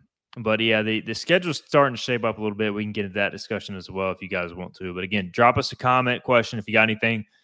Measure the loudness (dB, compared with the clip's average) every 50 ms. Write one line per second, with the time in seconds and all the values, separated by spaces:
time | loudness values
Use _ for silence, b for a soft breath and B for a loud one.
0 | _ _ _ _ _ _ -14 -4 -2 0 0 2 2 2 2 2 2 0 -2 -2
1 | -4 -6 -8 -6 0 2 2 2 2 -2 -6 -6 -4 2 4 4 4 4 0 -4
2 | -4 -2 -2 0 0 -2 -2 -2 -4 -4 -2 -2 -2 -2 -2 -2 -4 -4 -4 -4
3 | -6 -4 -2 -2 -2 -2 -2 -6 -8 -6 -6 -6 -6 -8 -12 -12 -12 -8 -4 -2
4 | -2 -2 -4 -6 -8 -6 -4 -4 -4 -6 -8 -10 -12 -12 -12 -10 -10 -8 -6 -6
5 | -4 -2 -2 -4 -4 -2 2 6 6 6 6 4 0 -4 -6 -2 0 2 2 4
6 | 2 0 -2 -2 0 4 4 4 4 2 -4 -8 -4 2 4 4 4 4 2 2
7 | 0 0 0 0 -4 -8 _ _